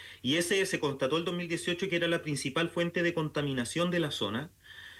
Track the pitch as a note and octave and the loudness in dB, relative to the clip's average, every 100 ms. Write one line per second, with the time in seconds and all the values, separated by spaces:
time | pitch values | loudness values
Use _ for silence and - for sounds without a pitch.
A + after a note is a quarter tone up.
0 | - - B2 E3 E3+ G3 F#3+ D#3 D3 C3+ | -18 -4 2 2 4 2 2 2 0 2
1 | C3 D#3+ F3 F3 E3+ E3 F3+ E3+ F#3+ E3+ | 2 2 0 -2 -2 -2 -2 -2 0 2
2 | E3+ E3 D#3 C#3+ C#3 E3 E3 E3+ E3+ F3 | 2 0 0 -2 -2 0 0 0 0 2
3 | E3+ E3 D#3 D3+ C#3+ C3 A#2 D#3 F3 F3 | 2 2 0 0 0 0 -2 0 2 2
4 | D3+ - G2+ A#2 D#3+ - - - - | 0 0 -2 -2 -6 -12 -20 -18 -18